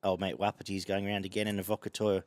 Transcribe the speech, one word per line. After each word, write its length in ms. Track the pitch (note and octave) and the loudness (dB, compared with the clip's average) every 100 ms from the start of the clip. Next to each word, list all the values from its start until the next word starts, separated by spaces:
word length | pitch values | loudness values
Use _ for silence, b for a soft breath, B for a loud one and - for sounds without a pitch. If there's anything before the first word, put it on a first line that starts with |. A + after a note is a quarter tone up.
old 180 | G2 F#2 | 2 2
mate 180 | F#2+ A#1+ | 0 0
Wapiti's 460 | G2+ - - G2 | 0 0 -4 -4
going 220 | F2 G2 G2+ | 0 -2 0
around 180 | G2+ | -2
again, 220 | F#2+ G2 G#2+ | -2 -2 -2
and 120 | G2+ | -2
Evocateur 680 | F#2+ G#2+ - - G#2+ F#2+ | 0 -2 -2 0 2 2